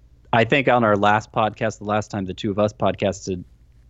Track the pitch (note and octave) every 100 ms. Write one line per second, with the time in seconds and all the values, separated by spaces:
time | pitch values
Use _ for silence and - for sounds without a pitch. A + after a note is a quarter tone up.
0 | _ _ _ A#2 A2+ D3 C3 B2 A2+ G2+
1 | G#2 G#2+ - - A2 G#2 A2+ - G#2 G#2+
2 | G2+ G#2+ F#2+ F2+ A2 G2 G#2 - G2+ F#2
3 | G2+ F#2 - F2+ E2+ _ _ _ _